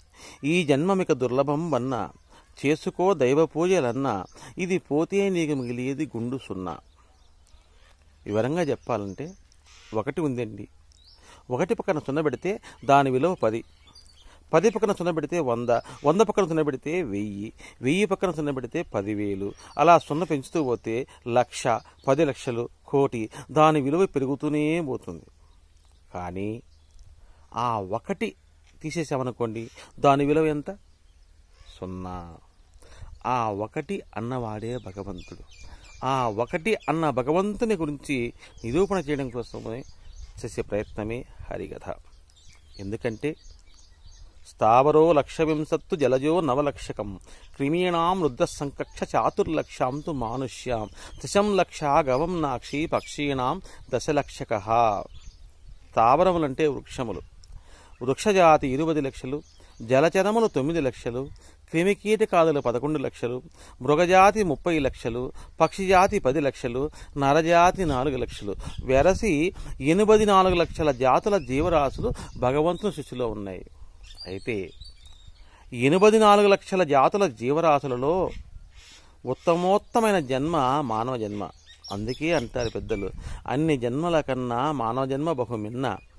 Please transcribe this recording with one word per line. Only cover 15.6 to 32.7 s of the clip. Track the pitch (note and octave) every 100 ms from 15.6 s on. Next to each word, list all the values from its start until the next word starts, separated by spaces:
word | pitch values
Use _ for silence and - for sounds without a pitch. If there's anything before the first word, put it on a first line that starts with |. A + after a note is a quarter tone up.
| A#2+ A#2 - -
వంద | C#3+ F3
పక్కన | G#3 G#3 F3+
సున్నా | D#3+
పెడితే | D3 C3 D3 F3
వెయ్యి, | C#3 G2+ G#2+ G2 A2 - - -
వెయ్యి | A#2+ F3+ G#3
పక్కన | G3 F#3
సున్నా | D#3+ D3
పెడితే | C3 B2 E3
పదివేలు, | E3+ G#2+ G2+ G#2 G#2 G2 G2+ - - -
అలా | E3 E3
సున్నా | - D3+
పెంచుతూ | F3 D3 B2+ E3+
పోతే | C3 A2+ A#2 A2+ C3+ - B2
లక్ష, | A#2+ A#2+ - C3 A2+ - - -
పది | C#3+
లక్షలు, | D3+ B2+ - A#2 A#2+ - -
కోటి, | C#3+ C#3 A#2 A2 - -
దాని | D3+ D#3 D#3
విలువ | C3+ D#3+ F#3+
పెరుగుతూనే | C#3 C3 D3 D3 D3+ D3+ E3
పోతుంది. | D3+ A#2+ - E2+ - _ _ _ _ _ _ _ -
కానీ | F2+ F2+ F#2 G#2 A#2 - - _ - - - - - -
ఆ | - A#2+ A2+
ఒకటి | F#2+ A2 - G3 A3+ - _ _ _ -
తీసేసామనుకోండి, | D#3 E3 D3+ C3+ B2+ A2 A#2 A2 A#2 - - -
దాని | C#3 C#3 C#3+
విలువ | D3+ D#3
ఎంత? | D3 C#3+ G3+ - _ _ _ - _ _ - - -
సున్నా. | F#2 F#2 F#2 F2+ E2+ E2 - _ _